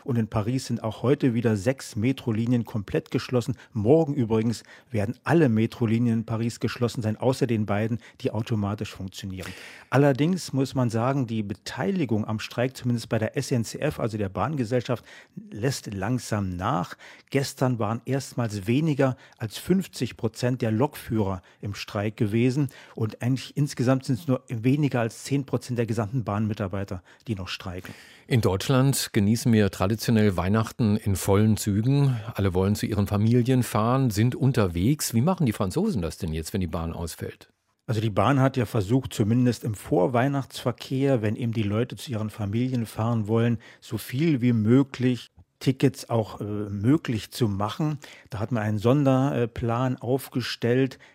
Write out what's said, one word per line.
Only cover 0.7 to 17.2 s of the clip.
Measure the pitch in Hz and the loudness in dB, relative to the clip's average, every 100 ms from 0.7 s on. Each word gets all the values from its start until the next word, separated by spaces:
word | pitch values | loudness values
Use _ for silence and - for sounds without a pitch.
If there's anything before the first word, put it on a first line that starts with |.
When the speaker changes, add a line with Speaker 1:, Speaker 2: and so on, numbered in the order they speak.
| 117 | -4
Speaker 1:
auch | 110 104 | -4 -2
heute | 117 147 143 | 0 2 2
wieder | 117 117 107 | 2 2 2
sechs | 98 135 - - | 0 -2 -6 -2
Metrolinien | 113 135 - 107 117 123 | -2 0 -2 -2 2 0
komplett | 113 113 98 - - | 0 -6 -4 -4 -2
geschlossen. | 131 - 123 113 - - | -4 0 -2 -2 -6 -6
Morgen | 117 104 156 156 | -2 4 4 4
übrigens | 143 113 110 113 110 - - _ | 0 0 2 0 -2 -8 -20 _
werden | 110 101 - | -2 -2 -4
alle | - 165 147 | 2 4 6
Metrolinien | 110 110 - 113 113 123 113 | 4 2 0 0 2 2 0
in | 110 | -2
Paris | 113 117 - | -4 -4 -4
geschlossen | 123 - 120 - | -6 -2 -2 0
sein, | 110 107 | -2 0
außer | 120 131 131 | 0 2 0
den | 113 104 | 0 0
beiden, | 101 110 117 - - | 0 0 -4 -8 -6
die | 123 | -4
automatisch | 107 110 113 101 104 107 | -2 -2 0 0 -4 -8
funktionieren. | - 95 - 98 95 95 90 - - - | -10 -12 -10 -10 -10 -10 -14 -18 -20 -2
Allerdings | 127 143 127 151 185 - | 4 4 4 2 0 -2
muss | 131 135 | -2 0
man | 131 123 | 0 0
sagen, | 110 120 139 117 | 0 0 0 -2
die | 113 | -4
Beteiligung | 101 104 - - 175 190 135 110 110 | -4 -8 -10 -4 -2 -2 0 -2 -2
am | 110 | -4
Streik, | - - 131 - | -6 -2 -4 -2
zumindest | 123 120 - | -2 -2 -2
bei | 113 | -2
der | 110 - | -2 -4
S | 135 | -2
N | 127 110 | -2 -2
C | - | -4
F, | 147 - | -4 -2
also | 123 107 | -4 -4
der | 98 | -4
Bahngesellschaft, | 95 107 156 110 127 - 123 - - - - 214 | -2 -2 -2 -2 -2 -2 -6 -6 -20 -20 -20 -16
lässt | 208 120 131 - | -4 -4 -4 -6
langsam | 101 95 123 - 107 95 90 | -6 -2 -2 -2 -4 -2 -4
nach. | 98 156 - - - - | -2 -2 -4 -10 -20 -20